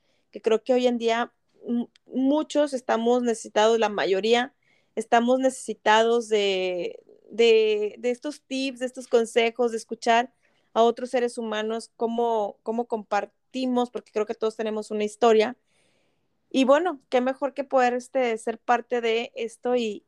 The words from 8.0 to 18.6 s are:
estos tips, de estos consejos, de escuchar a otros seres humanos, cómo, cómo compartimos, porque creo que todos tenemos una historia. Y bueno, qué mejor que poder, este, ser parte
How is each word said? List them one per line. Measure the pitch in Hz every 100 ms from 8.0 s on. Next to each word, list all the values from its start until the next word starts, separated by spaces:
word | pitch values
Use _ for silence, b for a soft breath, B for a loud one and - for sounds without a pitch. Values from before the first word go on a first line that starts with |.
| 240
estos | 247 302 285
tips, | - 262 269 240
de | 254
estos | 247 247
consejos, | 240 226 - 226 226 240
de | 226
escuchar | - 226 - 233 254 _ _ _ _
a | 214
otros | 233 233 247
seres | 262 240 240
humanos, | 226 214 214 226 - -
cómo, | 233 233 233 226 208 -
cómo | - 226 240
compartimos, | 220 202 202 190 _ _ 254 254 247 247
porque | 214 -
creo | 220 214
que | 226
todos | 220 -
tenemos | 214 214 214
una | 214
historia. | 208 - 240 220 220 254 _ _ _ _ _ _ _ _ _
Y | 262 254
bueno, | 285 359 285 -
qué | 254
mejor | 254 269 285
que | 269
poder, | 277 269 247
este, | 247 247 269 247 226
ser | -
parte | 226